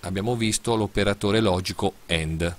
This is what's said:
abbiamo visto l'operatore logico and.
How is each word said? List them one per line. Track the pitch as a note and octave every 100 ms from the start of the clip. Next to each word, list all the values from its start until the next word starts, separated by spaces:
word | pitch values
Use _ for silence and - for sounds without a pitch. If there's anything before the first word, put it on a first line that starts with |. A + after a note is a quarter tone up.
| -
abbiamo | F#2+ G#2 A#2+
visto | A2+ G#2+ - A2+
l'operatore | G#2 - G2+ G2+ G2+ G2
logico | A2 F#2 F#2 F#2+ G2+ - -
and. | E2+ D#2 D#2+ E2+